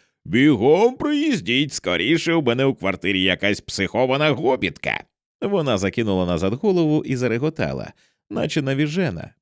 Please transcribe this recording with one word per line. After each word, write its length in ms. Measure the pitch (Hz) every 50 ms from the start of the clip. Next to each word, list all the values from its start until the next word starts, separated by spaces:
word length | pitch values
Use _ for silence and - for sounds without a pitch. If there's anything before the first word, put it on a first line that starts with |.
| _ _ _ _ -
«Бігом 720 | 76 90 123 143 156 135 95 113 143 160 185 226 247 262
приїздіть, 760 | - 330 294 302 285 311 311 247 147 90 - 120 135 156 139 -
скоріше, 600 | - - 90 87 80 92 135 165 156 - 170 165
у 80 | 165
мене 240 | 143 120 117 127 139
у 100 | 135 -
квартирі 460 | - 87 95 90 - - 98 98 92
якась 400 | 92 92 90 - 98 104 98 -
психована 720 | - - - - 95 85 - 117 131 127 131 143 151 151
гопітка!» 720 | 127 - 104 127 127 - 101 82 71 - - 65 - - - _ _ _ _ _ _ -
Вона 360 | - 202 202 175 151 131 110
закинула 480 | 90 98 92 - 123 113 104 95 92 90
назад 280 | 87 87 80 95 98 117
голову 500 | 131 220 208 185 175 165 151 151 156 -
і 100 | - 131
зареготала, 800 | 120 127 113 113 117 143 160 160 - - - - 65 - 95 - _ _ _ _ _ _ -
наче 320 | - - - 151 - 156
навіжена, 680 | 135 139 135 135 151 147 156 190 180 123 87 78 - - - _